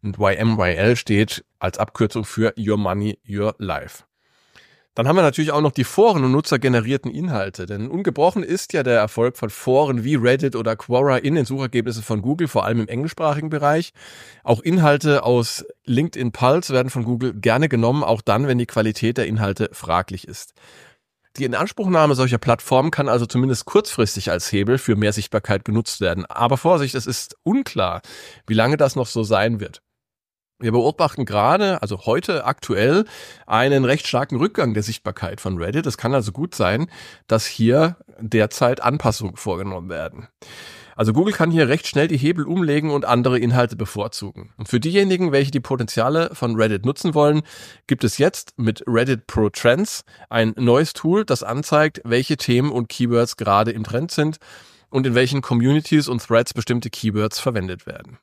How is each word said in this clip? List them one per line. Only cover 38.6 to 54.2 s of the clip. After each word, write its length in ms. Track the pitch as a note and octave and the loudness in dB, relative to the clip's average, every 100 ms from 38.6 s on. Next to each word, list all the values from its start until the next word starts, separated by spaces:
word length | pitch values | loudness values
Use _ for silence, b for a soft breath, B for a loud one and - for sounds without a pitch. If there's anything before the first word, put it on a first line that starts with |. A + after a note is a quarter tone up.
| B2 C3+ | 0 2
Anpassungen 560 | - D3 A#2 - G2+ - | 0 0 -2 -2 -6 -8
vorgenommen 500 | G#2+ F2+ G2 F#2 F2 | -6 -6 -6 -8 -10
werden. 400 | D#2+ E2 - A#2+ _ B B B B B - | -8 -10 -12 -20 _ B B B B B -2
Also 160 | A2 | 2
Google 200 | A2+ G3 | 4 2
kann 160 | G3+ E3+ | 2 2
hier 200 | E3 C3 | 4 4
recht 180 | D#3 - | 2 0
schnell 220 | C#3+ D#3+ | 0 2
die 80 | C#3+ | 2
Hebel 260 | C#3 F3 | 0 0
umlegen 460 | C#3+ F3+ D#3+ D3 D#3 | -2 0 0 0 0
und 160 | C#3+ | -2
andere 340 | B2 A#2+ B2+ B2 | 2 2 4 2
Inhalte 380 | A#2 B2 A#2+ F#2 | 2 2 2 -2
bevorzugen. 720 | G2+ G#2 G#2+ - G2+ - F#2+ - | -8 -6 -8 -8 -12 -14 -20 -16
Und 100 | G#2+ | -4
für 140 | B2 | -2
diejenigen, 500 | D#3 G3 G3 F3+ F3+ | 2 2 2 2 2
welche 200 | C3+ C#3 | 2 0
die 100 | C3+ | -4
Potenziale 720 | - C3 A2+ - A#2+ D#3+ E3 | -4 -4 -2 -2 0 0 -2
von 240 | - A#2+ A2+ | -4 -4 2
Reddit 280 | A2 G2+ | 0 2
nutzen 280 | A2 - F3 | -2 -2 0
wollen, 300 | D3+ D3 D3+ B B B B - | 2 4 2 B B B B -4
gibt 160 | B2+ | -2
es 140 | - - | -2 2
jetzt 340 | C#3 - - - | 0 0 -16 -4
mit 260 | A2+ G#2+ | -2 -2
Reddit 420 | - A2+ B2+ A#2+ - | -2 0 2 -2 -2
Pro 220 | A#2+ G#2 | 0 0
Trends 540 | - A#2+ C3+ A3 - _ B B | 2 2 2 -2 -6 _ B B
ein 240 | A2+ A2+ G#2+ | 0 0 2
neues 340 | A#2+ B2 D#3+ | 4 4 2
Tool, 320 | - D#3 G3 | -2 0 0
das 180 | G#3+ B2+ | 0 -2
anzeigt, 600 | G#2 A#2+ - D3+ D3+ - | -2 -6 0 2 2 -2
welche 320 | A#2 A#2+ C3+ | -2 -2 0
Themen 380 | D3+ - A#2+ C#3+ | -2 2 2 2
und 160 | B2 A2+ | -2 -6
Keywords 480 | - B2 A#2 A#2+ - | -4 0 2 0 -2
gerade 340 | G#2 G2+ A2 | 2 2 2
im 140 | A2 | -4
Trend 260 | G#2 A#2 D3 | -6 -6 -4
sind 280 | - | -2